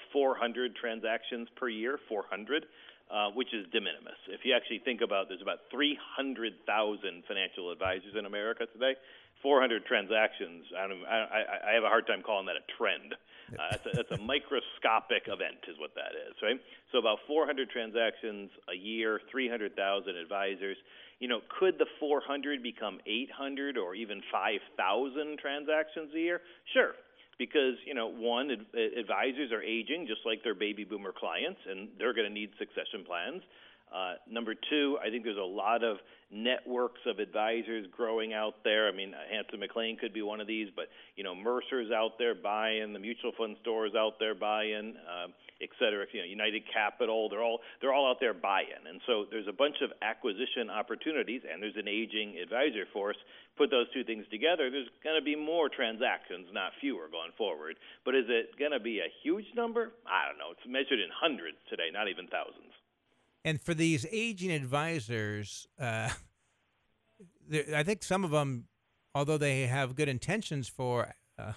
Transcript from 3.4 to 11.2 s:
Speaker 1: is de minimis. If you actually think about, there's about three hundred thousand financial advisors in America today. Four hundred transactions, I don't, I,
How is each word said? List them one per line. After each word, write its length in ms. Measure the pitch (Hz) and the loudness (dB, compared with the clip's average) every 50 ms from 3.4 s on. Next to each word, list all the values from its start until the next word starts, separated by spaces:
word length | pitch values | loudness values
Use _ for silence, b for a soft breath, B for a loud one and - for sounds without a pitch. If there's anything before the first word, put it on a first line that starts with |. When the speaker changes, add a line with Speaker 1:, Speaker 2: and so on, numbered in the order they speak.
| 127 - 120 | -4 -2 -4
Speaker 1:
is 140 | 107 98 87 | -6 -6 -2
de 100 | - 113 | -2 -2
minimis. 360 | 98 90 76 73 80 - - - - 95 | 0 -2 -4 -6 -10 -16 -16 -16 -14 -14
If 120 | 98 - - | -12 -4 0
you 100 | 127 123 | 2 4
actually 240 | 117 - - 117 101 - | 4 2 0 -4 -4 -2
think 160 | 131 120 104 - | -4 0 0 0
about, 260 | 95 101 98 95 - | 2 2 0 0 0
there's 140 | 92 87 98 | -4 -6 -4
about 160 | 98 90 - - - | -4 -4 -4 -8 -8
three 280 | - 127 147 147 143 - - - - | -2 2 2 2 2 -2 -6 -8 -6
hundred 380 | - 135 135 131 120 113 110 95 - - | -4 -4 -4 -2 -4 -4 -6 -6 -6 -2
thousand 580 | - 104 110 107 107 104 98 98 95 85 87 - - | 0 2 2 2 2 0 -2 -4 -6 -8 -8 -10 -6
financial 420 | 104 98 95 90 - 98 90 87 | -2 -2 -2 -2 -2 -6 -6 -6
advisors 440 | 87 80 95 92 92 95 92 104 98 107 | -4 -2 0 0 0 -2 -4 -6 -6 -6
in 60 | 101 | -6
America 400 | 98 104 104 104 113 117 - 117 - - | -4 -4 -4 -2 -2 -2 -2 -4 -6 -2
today. 220 | 113 127 135 131 - B B B B B B B _ - | 2 2 2 2 2 B B B B B B B _ 4
Four 180 | 139 147 131 | 8 8 10
hundred 240 | 131 123 117 104 - | 10 8 6 2 2
transactions, 800 | - 127 107 98 92 110 107 107 104 - - 101 82 85 85 78 - 87 | 4 2 2 4 4 6 6 6 6 4 0 -6 -8 -8 -12 -14 -10 -6
I 160 | 90 98 98 | -4 -4 -4
don't, 160 | 95 90 92 | -4 -6 -2
I, 140 | - 113 113 | 0 2 2